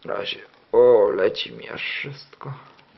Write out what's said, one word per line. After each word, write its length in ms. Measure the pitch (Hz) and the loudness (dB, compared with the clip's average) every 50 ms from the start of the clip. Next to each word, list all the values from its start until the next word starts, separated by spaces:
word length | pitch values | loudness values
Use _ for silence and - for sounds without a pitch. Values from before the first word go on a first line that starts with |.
w 40 | - | -12
razie. 320 | - 98 101 101 - - 98 - - _ _ _ _ | -10 -10 -8 -8 -10 -10 -12 -16 -20 _ _ _ _
O, 380 | - 117 123 123 120 110 101 85 | 2 4 6 6 6 6 4 2
leci 420 | - 92 95 110 - - - - | 2 0 0 -2 -2 -4 -10 -12
mi 160 | 117 113 - - | -14 -16 -16 -14
aż 140 | - 113 | -12 -12
wszystko. 720 | - - - - - 143 139 - - _ _ - - 139 139 - - _ _ _ _ _ _ | -10 -10 -10 -10 -10 -12 -14 -16 -20 _ _ -18 -16 -16 -16 -16 -18 _ _ _ _ _ _